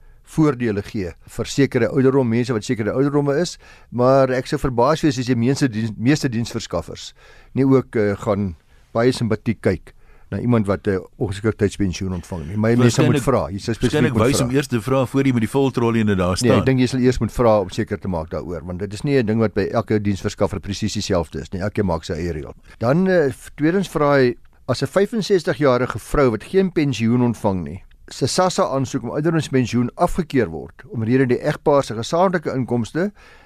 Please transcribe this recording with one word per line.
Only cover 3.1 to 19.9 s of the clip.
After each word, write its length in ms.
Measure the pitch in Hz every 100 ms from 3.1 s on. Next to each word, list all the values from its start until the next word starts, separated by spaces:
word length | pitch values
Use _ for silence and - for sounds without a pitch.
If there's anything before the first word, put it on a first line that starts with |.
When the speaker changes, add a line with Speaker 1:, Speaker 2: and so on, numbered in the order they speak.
| 143 143 139
Speaker 1:
is, 180 | 175 - - - -
maar 400 | 117 127 135 131
ek 160 | 127 -
sou 120 | 151
verbaas 440 | 143 117 127 160
wees 160 | 160 123
as 80 | 120
die 100 | 120
meeste 320 | 117 139 139
diens-, 240 | 107 113 -
meeste 320 | 113 151 143
diensverskaffers 840 | 113 117 113 - 85 82 82 - - - - -
nie 100 | 123
ook, 320 | 135 135 - 117
eh, 200 | 104 101
gaan 400 | - 101 101 82 _ _ _
baie 200 | 113 123
simpatiek 480 | - 113 107 - 107
kyk 320 | 110 90 - - - - -
na 80 | 98
iemand 280 | 120 117 98
wat 200 | 95 104
'n 100 | 95 - -
ongeskiktheidspensioen 960 | 101 95 110 - 101 - 98 85 95
ontvang 320 | 92 - 90 76
nie. 80 | 104
Maar 140 | 113 120
mense 260 | 120 117
moet 180 | - 147
Speaker 2:
Waarskynlik, 20 |
Speaker 1:
vra, 280 | 120 120 73
jy 80 | 98
sou 160 | -
spesifiek 60 | 113
Speaker 2:
waarskynlik 300 | 123 147 117
Speaker 1:
moet 80 | 113 117
Speaker 2:
wys 100 | 143
Speaker 1:
vra. 80 | 127
Speaker 2:
om 40 |
eers 120 | 135 143
te 140 | 120
vra 260 | 107 135 123
voor 160 | 135 135
jy 60 |
met 80 | 120
die 60 | 110
voltrollie 520 | 139 135 127 117 117
en 60 | 104 95
daar 0 | 90
Speaker 1:
Nee, 80 | 92
Speaker 2:
staan. 220 | 120 107
Speaker 1:
ek 60 |
dink 160 | 131 131
jy 60 | 123
sal 140 | 131
eers 180 | 127 123
moet 120 | 113
vra 280 | - 120 107
om 80 | 90
seker 280 | - 104 104
te 100 | 101
maak 220 | 85 78
daaroor, 340 | 80 67 85
want 140 | 80 87
dit 140 | 101
is 80 | 98
nie 140 | 147 139
'n 80 | 107
ding 140 | 110
wat 120 | 110
by 140 | - 92
elke 280 | 117 -